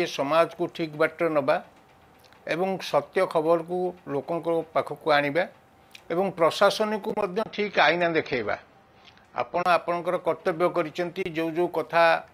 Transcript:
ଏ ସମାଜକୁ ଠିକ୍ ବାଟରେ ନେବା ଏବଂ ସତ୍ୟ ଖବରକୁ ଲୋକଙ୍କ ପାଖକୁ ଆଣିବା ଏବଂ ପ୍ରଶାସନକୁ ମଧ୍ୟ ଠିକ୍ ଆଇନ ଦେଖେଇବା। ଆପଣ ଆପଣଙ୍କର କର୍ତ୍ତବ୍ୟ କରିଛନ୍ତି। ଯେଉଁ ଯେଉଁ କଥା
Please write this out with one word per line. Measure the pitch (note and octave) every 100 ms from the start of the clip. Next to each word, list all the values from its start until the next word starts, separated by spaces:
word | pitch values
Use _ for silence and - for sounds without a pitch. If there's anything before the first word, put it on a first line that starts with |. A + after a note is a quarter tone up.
ଏ | E3+
ସମାଜକୁ | - C#3 D#3+ E3 - E3 -
ଠିକ୍ | D#3+ D3+
ବାଟରେ | D#3 - E3+
ନେବା | D#3 C3 E3+ - - _ _ _ _ - - -
ଏବଂ | D#3 F#3+ F#3
ସତ୍ୟ | - D3 C#3 F#3+ F3+
ଖବରକୁ | E3+ D#3 E3+ E3 F3+ F3+ F3+ -
ଲୋକଙ୍କ | C#3 C3+ E3+ E3 E3 D#3
ପାଖକୁ | C#3+ B2+ D3 D#3+
ଆଣିବା | D3 C#3+ D3 G3+ - _ _ _ - -
ଏବଂ | E3 G3
ପ୍ରଶାସନକୁ | E3 D#3+ - G3+ G3 G#3+ G#3+ G#3+ G#3
ମଧ୍ୟ | G3+ F#3 -
ଠିକ୍ | - G#3 F#3+
ଆଇନ | D3+ E3+ E3+
ଦେଖେଇବା। | D#3+ - B2+ G#2 G2 - _ _ _ - - _ -
ଆପଣ | B2 F3 F3+
ଆପଣଙ୍କର | E3+ - F3 E3+ F3
କର୍ତ୍ତବ୍ୟ | - D#3 F#3+ D#3+ F3
କରିଛନ୍ତି। | D#3 D#3 D3 F3 F#3+ F#3
ଯେଉଁ | D#3+ E3
ଯେଉଁ | D#3+ F3
କଥା | E3+ D#3 E3+ E3+ D#3+ -